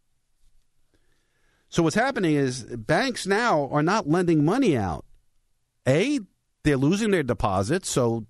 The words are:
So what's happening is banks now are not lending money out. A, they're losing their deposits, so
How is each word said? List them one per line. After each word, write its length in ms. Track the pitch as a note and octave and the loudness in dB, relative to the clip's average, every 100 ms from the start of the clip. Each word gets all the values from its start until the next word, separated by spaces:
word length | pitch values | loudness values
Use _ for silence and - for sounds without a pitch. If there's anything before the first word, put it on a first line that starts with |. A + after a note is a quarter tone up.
| _ _ _ _ _ _ _ _ _ _ _ _ _ _ _ _ _ | _ _ _ _ _ _ _ _ _ _ _ _ _ _ _ _ _
So 140 | - | 0
what's 140 | E3 G3 | 2 2
happening 380 | C4 C4 E3+ | 0 0 0
is 280 | D3 C3+ B2+ | 0 0 -4
banks 640 | G#2+ A#2+ G#2+ E3 A#3+ - F#3 | -10 -10 -2 -2 -2 -4 -2
now 420 | G3+ A#3+ E3 C#3 | 0 0 0 0
are 120 | D3 | 0
not 260 | D#3 G#3+ D#3 | 0 0 0
lending 360 | F#3+ F3 D#3 | 0 2 2
money 320 | D3 B3 A#3+ B2+ | 2 2 2 0
out. 280 | F#2+ C#2+ - - _ _ _ _ _ _ B2+ | -2 -6 -10 -20 _ _ _ _ _ _ 0
A, 340 | D3 B3+ C#4+ F#3+ _ _ _ | 2 0 -2 -6 _ _ _
they're 140 | D3+ C3+ | 0 2
losing 340 | C#3 G3+ A3 | 2 2 2
their 120 | F#3 | 0
deposits, 680 | B2 A#2+ A2 F#2+ G2+ E3 - | 0 -2 0 0 0 -2 -2
so 360 | C#3 A#2+ A#2 | 0 0 -2